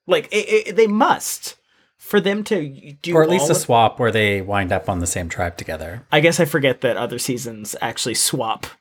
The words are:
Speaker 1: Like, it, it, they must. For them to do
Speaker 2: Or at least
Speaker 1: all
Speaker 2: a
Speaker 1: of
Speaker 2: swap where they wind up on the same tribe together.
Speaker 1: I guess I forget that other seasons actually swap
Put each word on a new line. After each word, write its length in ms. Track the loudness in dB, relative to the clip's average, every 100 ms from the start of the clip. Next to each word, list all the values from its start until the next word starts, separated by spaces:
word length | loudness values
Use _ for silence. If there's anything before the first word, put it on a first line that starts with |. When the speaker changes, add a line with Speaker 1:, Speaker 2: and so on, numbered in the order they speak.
| 0
Speaker 1:
Like, 180 | 0 0
it, 360 | -4 0 0 2
it, 80 | 2
they 120 | 4
must. 680 | 4 2 2 -2 -10 -12 -16 _ _ _ _
For 240 | -2 0
them 220 | 0 -2
to 500 | -2 -4 -4 -10 -20 -12
do 120 | 0
Speaker 2:
Or 80 | 4
at 80 | 4
least 140 | 4
Speaker 1:
all 60 | 2
Speaker 2:
a 20 |
Speaker 1:
of 40 | 0
Speaker 2:
swap 420 | 2 4 4 2
where 100 | 0
they 320 | 2 2 0
wind 300 | -2 -2 0
up 160 | -2 -2
on 100 | -2
the 80 | -2
same 220 | -4 -6
tribe 280 | -4 -4 -6
together. 480 | -10 -10 -10 -12 -2
Speaker 1:
I 80 | 2
guess 220 | 4 4
I 40 | 2
forget 340 | 2 0 0
that 160 | 0 -2
other 240 | -4 -4
seasons 560 | -4 -6 -8 -12 -12 -8
actually 340 | -6 -6 -4 -2
swap 500 | -2 -2 -4 -6 -10 -16